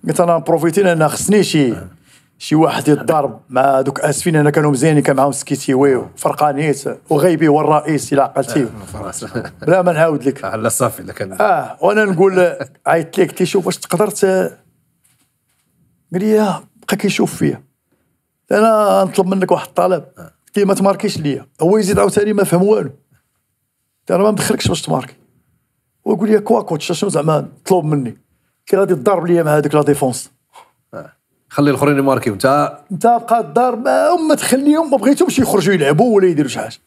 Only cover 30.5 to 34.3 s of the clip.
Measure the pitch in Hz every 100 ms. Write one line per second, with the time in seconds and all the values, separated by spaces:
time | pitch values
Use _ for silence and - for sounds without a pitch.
30.5 | - _ _ _ - 78 _ _ _ _
31.5 | - 143 127 143 143 139 127 117 98 131
32.5 | 143 143 - _ 175 233 240 233 233 170
33.5 | - 254 233 262 262 302 349 311